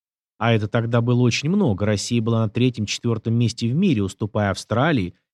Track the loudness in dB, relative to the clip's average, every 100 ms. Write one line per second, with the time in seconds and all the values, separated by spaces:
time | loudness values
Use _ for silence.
0 | _ _ _ -2 2 2 0 -2 0 0
1 | 2 2 2 0 0 0 0 0 0 -2
2 | -2 -2 0 0 0 0 0 0 -6 -4
3 | -4 -4 -2 0 0 0 -2 0 2 2
4 | -2 -4 -4 0 0 -2 -2 0 2 0
5 | -2 -8 _